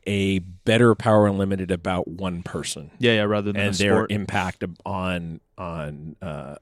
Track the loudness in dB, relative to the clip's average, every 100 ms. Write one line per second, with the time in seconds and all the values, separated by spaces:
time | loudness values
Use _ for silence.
0 | -2 0 2 0 -2 -4 2 6 6 6
1 | 4 6 6 4 0 -2 -2 -2 -2 -2
2 | -4 -6 -6 -6 -6 -8 -8 -10 -14 0
3 | 2 4 2 0 0 0 0 2 2 2
4 | 2 -2 -2 -2 -2 -4 -10 -8 -8 -4
5 | -4 -4 -6 -12 _ -14 -10 -8 -8 -10
6 | -14 -12 -10 -10 -12 -14